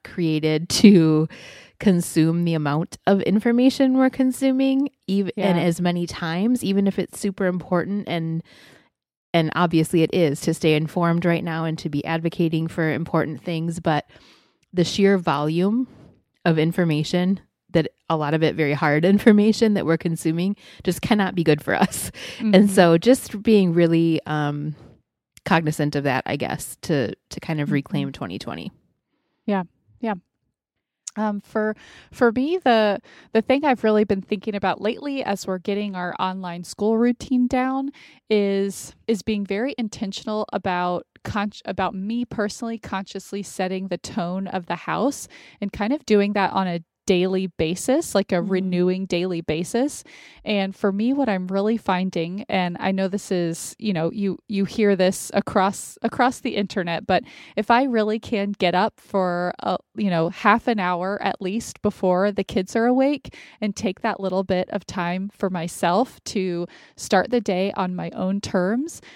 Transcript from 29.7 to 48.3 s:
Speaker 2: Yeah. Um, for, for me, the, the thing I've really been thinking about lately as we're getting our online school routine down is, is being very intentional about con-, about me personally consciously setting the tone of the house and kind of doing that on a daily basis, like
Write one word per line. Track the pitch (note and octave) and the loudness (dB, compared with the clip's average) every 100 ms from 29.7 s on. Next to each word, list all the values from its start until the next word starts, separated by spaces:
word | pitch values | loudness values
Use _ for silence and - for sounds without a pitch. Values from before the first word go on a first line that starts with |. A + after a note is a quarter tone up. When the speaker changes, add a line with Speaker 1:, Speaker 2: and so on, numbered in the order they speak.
| _ _ - | _ _ -8
Speaker 2:
Yeah. | A3+ F3+ _ _ _ _ _ _ _ _ - G#3+ | -6 -6 _ _ _ _ _ _ _ _ -14 -4
Um, | G#3+ G#3 | -2 -2
for, | - A3 G#3+ G#3+ - - - | -4 -2 -2 -4 -12 -20 -18
for | - A#3+ | 2 2
me, | A3+ C#4+ F#4 | 2 0 2
the, | C4+ A3+ G#3+ G3 - - - | 4 4 4 0 -6 -20 -2
the | A3 | -2
thing | - C4+ D4 | 2 2 2
I've | A#3+ | 2
really | A3 G#3+ G#3+ | 4 4 2
been | G3 | 0
thinking | - G3+ A3+ G3+ | -2 -6 -4 -4
about | F#3+ - | -2 -2
lately | G#3+ - C#4+ C#4 | -4 -4 -6 -6
as | - G3+ - | -4 -4 -4
we're | F#3 | -6
getting | G3+ G3+ G#3 F#3 | -4 -4 -4 -6
our | F3+ - | -6 -4
online | F#3 F#3+ F3+ F3 | -4 -4 -8 -10
school | F3 - G#3 A3+ | -12 -4 0 2
routine | A#3+ A#3+ - B3+ B3 | 2 0 -2 0 2
down | B3+ C4 C4+ C#4 - - - - | 0 0 -2 -6 -10 -20 -20 -2
is, | G#3+ G3+ G3 G3 - - - - | 0 2 0 -2 -6 -16 -14 -4
is | G#3 | -4
being | A3+ G#3 G3 | -2 -4 -2
very | G3 C4 C4 | -4 -4 -4
intentional | A3 - G3+ - - G#3+ - | -8 -6 -8 -8 -6 -6 -4
about | F#3+ F#3+ F3+ F3+ F3 - - - | -4 -2 -2 -2 -4 -8 -16 -6
con-, | G#3 G3+ - - | -4 -4 -6 -10
about | F#3+ F#3 F#3+ | -4 -4 -4
me | G3+ A#3 | -6 -6
personally | A#3+ - G#3 - A#3 A3+ | -6 -4 -4 -4 -10 -10
consciously | - G3 G3 G3 - G3+ | -8 -8 -8 -14 -10 -10
setting | - - F#3 F#3+ F#3+ | -10 -6 -4 -4 -6
the | - | -8
tone | - - F3 F#3 G3 | -8 -6 -4 -6 -6
of | F#3+ F3 | -8 -8
the | E3+ | -10
house | - D#3+ B3+ - - - - - | -6 -2 -2 -4 -14 -20 -20 -10
and | G3+ | -10
kind | - G#3 | -4 -4
of | D4 - | -4 2
doing | G#3 G3+ | 2 2
that | G3+ F#3+ | 0 0
on | G3 F#3 | 0 -2
a | F3 - _ - | -4 -8 _ 0
daily | F3+ F#3 F#3+ F#3+ | 2 2 0 -4
basis, | - D#3+ F3+ - C#4+ - G3 | -4 -4 -2 0 0 2 -2
like | - | 0